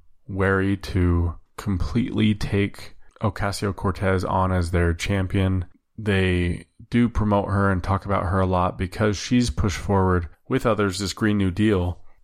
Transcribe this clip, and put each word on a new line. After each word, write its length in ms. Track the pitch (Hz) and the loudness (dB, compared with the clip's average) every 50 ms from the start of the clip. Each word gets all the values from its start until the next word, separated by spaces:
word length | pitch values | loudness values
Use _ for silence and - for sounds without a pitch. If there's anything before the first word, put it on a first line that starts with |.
| - - - - _ - | -18 -20 -20 -20 _ -10
wary 480 | 101 95 95 95 98 95 95 98 101 | -4 -2 0 2 2 2 2 0 0
to 580 | 98 - - - 92 90 87 87 85 85 85 82 - - _ _ | -2 -4 -4 0 2 2 4 2 2 0 0 -4 -6 -14 _ _
completely 800 | - - - 98 87 - - - 120 95 82 - 104 107 107 104 | -10 -6 -4 -2 -2 -2 -2 0 -2 -2 -2 0 0 2 2 2
take 580 | 101 - - - 101 101 101 - - - - - - - - - - | 0 -2 -2 0 0 0 -2 -4 -8 -16 -16 -18 -18 -20 -20 -12 -4
Ocasio-Cortez 1040 | - 107 - - - 101 98 - - 101 92 - - 101 87 - 101 95 95 92 90 | -4 -4 -2 -2 -4 -4 -4 -4 -4 -4 -4 -2 -2 -4 -2 0 0 0 0 0 0
on 280 | - 92 95 92 92 92 | 0 0 0 2 2 2
as 180 | 90 85 82 | 0 0 0
their 240 | 90 87 85 85 82 | 0 2 2 2 0
champion, 720 | - - - 101 98 92 92 - 101 95 95 95 92 87 - - _ _ _ _ - | 0 -2 -2 -2 -2 -2 0 0 0 2 2 0 0 -2 -4 -10 _ _ _ _ -8
they 680 | 110 104 101 95 95 92 90 90 87 87 85 - - _ _ - - - | -2 0 2 2 2 2 2 2 0 0 -2 -4 -8 _ _ -20 -12 -2
do 180 | - 120 120 113 | 0 2 2 2
promote 400 | - - 107 104 101 101 98 - | 2 0 0 2 2 2 0 0
her 220 | 98 101 101 98 | 0 2 2 2
and 120 | 95 90 - | 2 0 0
talk 220 | - 98 95 - | -2 -2 -2 -2
about 200 | 98 98 95 92 | -2 -2 -2 0
her 160 | 82 92 95 | 0 0 0
a 60 | 95 | 2
lot 300 | 92 92 90 87 90 - | 2 2 2 0 0 -2
because 400 | - 95 90 - - 113 107 104 | -4 -6 -6 -2 0 0 0 0
she's 320 | 92 - - 127 123 123 117 | -2 -2 0 2 2 2 2
pushed 300 | - - - 104 90 - | 0 0 0 0 0 -2
forward 500 | - - 104 98 92 92 90 90 85 80 - _ _ - | -2 0 2 2 4 4 2 2 0 -4 -10 _ _ -4
with 180 | 123 131 - | -2 0 2
others 320 | 123 107 98 104 98 90 95 | 2 2 2 2 0 0 -2
this 140 | 101 90 - | -4 -4 -4
Green 260 | - 117 107 104 104 | 0 0 0 2 2
New 120 | 98 92 | 2 0
Deal. 500 | 87 95 104 110 104 92 87 87 85 - - - - _ | 2 2 2 2 4 2 0 -2 -4 -6 -12 -20 -20 _